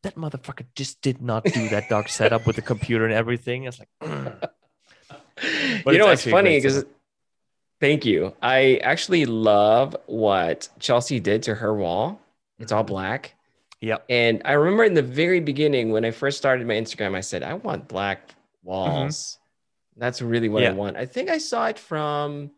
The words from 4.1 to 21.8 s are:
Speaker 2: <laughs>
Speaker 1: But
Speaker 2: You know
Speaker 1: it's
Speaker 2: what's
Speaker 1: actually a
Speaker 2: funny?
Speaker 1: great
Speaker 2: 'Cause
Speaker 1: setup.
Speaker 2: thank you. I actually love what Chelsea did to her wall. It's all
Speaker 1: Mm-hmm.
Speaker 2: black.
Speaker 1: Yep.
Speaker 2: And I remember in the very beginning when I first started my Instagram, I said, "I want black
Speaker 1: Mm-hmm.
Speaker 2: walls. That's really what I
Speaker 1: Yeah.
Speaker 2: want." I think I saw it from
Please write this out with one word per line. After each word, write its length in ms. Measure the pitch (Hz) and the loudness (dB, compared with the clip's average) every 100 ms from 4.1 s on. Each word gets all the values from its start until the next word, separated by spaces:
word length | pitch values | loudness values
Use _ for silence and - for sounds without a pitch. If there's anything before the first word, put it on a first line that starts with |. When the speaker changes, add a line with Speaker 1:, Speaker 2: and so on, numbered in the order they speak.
| 147 131 - - | -8 -8 -10 -12
Speaker 2:
<laughs> 1300 | _ _ _ _ _ _ - _ - - 320 277 226 | _ _ _ _ _ _ -20 _ -10 -6 -4 -2 -2
Speaker 1:
But 80 | 135 | 4
Speaker 2:
You 60 | 165 | 6
know 80 | 208 | 8
Speaker 1:
it's 160 | 156 - | 6 4
Speaker 2:
what's 20 | |
Speaker 1:
actually 40 | |
a 40 | 170 | 4
Speaker 2:
funny? 160 | 196 151 | 6 4
Speaker 1:
great 40 | |
Speaker 2:
'Cause 120 | 135 139 | 2 0
Speaker 1:
setup. 160 | 135 _ _ _ _ _ _ _ _ _ | -4 _ _ _ _ _ _ _ _ _
Speaker 2:
thank 240 | 143 151 120 | 2 2 2
you. 280 | 87 92 - | 2 0 -2
I 380 | 123 131 135 131 | 2 4 6 4
actually 420 | - 165 - 180 139 | 2 -2 0 0 2
love 680 | 113 107 104 104 113 135 - - | 2 4 6 6 4 2 -4 -8
what 640 | 107 107 98 82 82 - _ | -2 2 2 0 -2 -6 _
Chelsea 400 | - 123 123 131 | 0 2 2 -2
did 240 | 98 107 | 0 0
to 120 | 123 107 | -2 -4
her 180 | 110 107 | -2 -2
wall. 440 | 90 90 131 202 _ _ _ _ | -2 -2 -2 -6 _ _ _ _
It's 120 | 113 | -4
all 120 | 110 | -2
Speaker 1:
Mm-hmm. 120 | 113 98 | -2 -4
Speaker 2:
black. 400 | 95 127 - _ _ _ _ - | -6 -8 -10 _ _ _ _ -12
Speaker 1:
Yep. 240 | 110 110 - | -6 -6 0
Speaker 2:
And 320 | 123 117 110 135 | 2 4 2 0
I 80 | |
remember 300 | 147 160 208 | 2 4 4
in 100 | 226 | 4
the 80 | 170 127 131 | 4 0 -2
very 160 | 170 185 | 0 2
beginning 520 | 151 139 151 135 113 | 0 0 0 2 0
when 120 | 110 113 | 0 -2
I 60 | |
first 260 | 113 139 139 | -2 -4 -2
started 300 | 139 127 120 | 0 0 0
my 80 | 107 | -4
Instagram, 400 | 110 - 104 92 | -4 -6 -6 -4
I 60 | |
said, 220 | 95 92 | -6 -8
"I 120 | 71 170 | -8 -8
want 320 | 226 - - | -8 -8 -8
black 320 | 92 98 95 _ | -6 -4 -6 _
Speaker 1:
Mm-hmm. 380 | - _ _ 90 | -20 _ _ -10
Speaker 2:
walls. 720 | 95 90 80 143 151 - - _ _ _ _ _ _ | -4 -2 -2 -4 -6 -12 -16 _ _ _ _ _ _
That's 240 | 120 123 | -6 -4
really 260 | 120 117 113 | -2 0 0
what 160 | 107 | 2
I 40 | 107 | 2
Speaker 1:
Yeah. 80 | 98 | 0
Speaker 2:
want." 160 | 101 - | -6 -6
I 100 | 127 | -8
think 220 | 233 370 | -6 -4
I 100 | 320 | -4
saw 280 | 311 233 226 | -4 -4 -4
it 120 | |
from 720 | 220 | -6